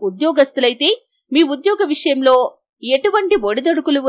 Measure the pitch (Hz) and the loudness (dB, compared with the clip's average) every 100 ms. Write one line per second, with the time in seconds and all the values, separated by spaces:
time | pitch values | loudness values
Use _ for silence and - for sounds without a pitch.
0 | 196 185 311 294 269 - 247 240 294 453 | -6 -2 -2 2 0 2 -2 0 -2 -2
1 | _ _ _ 277 311 277 381 415 349 294 | _ _ _ 0 0 0 -2 0 -2 -2
2 | 330 269 262 254 247 - _ _ 233 269 | -2 0 2 2 0 -6 _ _ -2 -2
3 | 403 415 392 403 202 220 285 320 320 285 | 0 0 0 0 0 -2 -2 -2 -2 0